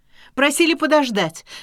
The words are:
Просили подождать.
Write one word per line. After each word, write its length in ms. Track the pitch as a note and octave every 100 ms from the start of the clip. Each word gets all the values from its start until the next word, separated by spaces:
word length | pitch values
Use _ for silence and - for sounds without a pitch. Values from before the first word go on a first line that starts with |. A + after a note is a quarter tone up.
| _ - -
Просили 400 | - C#4 D4 E4
подождать. 720 | E4 D#4 D4+ C4+ G3+ E3 - - -